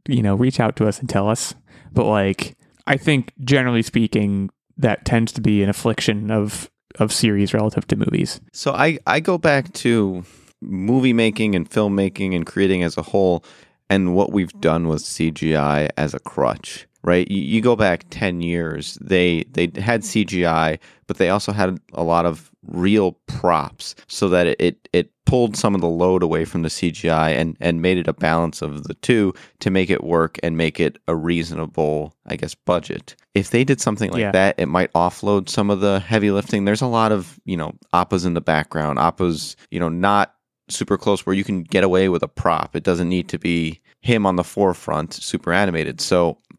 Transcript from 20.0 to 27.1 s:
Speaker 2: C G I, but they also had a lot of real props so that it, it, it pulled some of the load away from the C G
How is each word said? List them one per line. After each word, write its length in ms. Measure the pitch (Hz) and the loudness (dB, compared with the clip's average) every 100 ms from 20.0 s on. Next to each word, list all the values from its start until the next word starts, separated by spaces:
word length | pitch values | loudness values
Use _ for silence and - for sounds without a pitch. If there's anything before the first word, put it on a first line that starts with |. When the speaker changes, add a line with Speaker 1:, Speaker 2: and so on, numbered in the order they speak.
Speaker 2:
C 200 | 107 107 | -2 -2
G 200 | 92 92 | -2 0
I, 360 | 85 80 80 80 - _ - | 0 2 0 -4 -10 _ -12
but 120 | 95 | -2
they 100 | 90 | 0
also 240 | 104 - | 2 -2
had 260 | 101 92 92 - | -2 -2 -4 -10
a 100 | - | -6
lot 240 | 82 85 85 | 0 2 0
of 240 | 78 - _ - | -4 -12 _ -12
real 460 | 87 95 107 92 - - | -2 2 4 2 -2 -12
props 680 | - 90 80 71 - - - - | -2 2 2 0 -10 -16 -16 -16
so 200 | - 98 | -2 2
that 180 | 90 87 | 4 2
it, 100 | - | 2
it, 280 | 87 - - | 0 -2 -2
it 180 | - - _ - | -2 -2 _ 2
pulled 300 | 127 117 101 | 2 2 0
some 180 | 110 | 0
of 60 | 98 | 0
the 80 | 85 | 0
load 340 | 82 90 92 | 2 2 4
away 220 | 85 82 | 2 0
from 180 | 82 87 | -2 -4
the 80 | 80 | -4
C 220 | - 87 | -2 -4
G 180 | 80 85 | -2 0